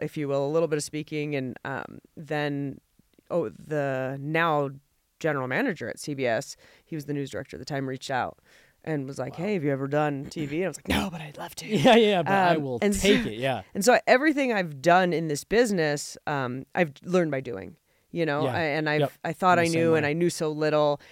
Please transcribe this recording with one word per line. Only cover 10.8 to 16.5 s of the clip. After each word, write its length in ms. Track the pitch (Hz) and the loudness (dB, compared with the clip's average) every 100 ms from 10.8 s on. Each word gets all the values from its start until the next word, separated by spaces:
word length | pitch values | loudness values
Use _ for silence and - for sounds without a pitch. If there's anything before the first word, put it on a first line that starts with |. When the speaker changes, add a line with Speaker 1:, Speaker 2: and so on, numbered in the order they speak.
| - | -2
Speaker 1:
"No, 200 | 208 202 | -2 -2
but 120 | 165 | -8
I'd 160 | 151 - | -14 -14
love 180 | - - | -12 -12
to." 100 | 254 | -2
Speaker 2:
<laughs> 80 | 202 | 4
Yeah, 200 | 233 233 | 6 8
yeah, 260 | 208 185 | 6 4
but 120 | 160 | 2
I 220 | 196 180 160 | 2 4 2
Speaker 1:
Um, 80 | |
Speaker 2:
will 160 | 139 120 | 0 0
Speaker 1:
and 120 | 208 | 0
so 140 | 196 190 | 2 4
Speaker 2:
take 180 | 262 170 | 2 0
it, 100 | 110 | -2
yeah. 220 | 135 117 - | -2 -2 -4
Speaker 1:
<laughs> 60 | |
and 100 | - | 0
so 140 | 202 240 - | 4 4 6
everything 460 | 254 311 285 262 | 4 4 2 0
I've 300 | 208 170 139 | 0 -2 0
done 320 | 160 180 180 | 4 6 6
in 160 | 160 165 | 0 -2
this 160 | 143 - | -4 0
business, 720 | 214 240 190 151 147 - - - | 2 2 2 0 -2 -6 -8 -4
um, 380 | 143 123 | -2 -4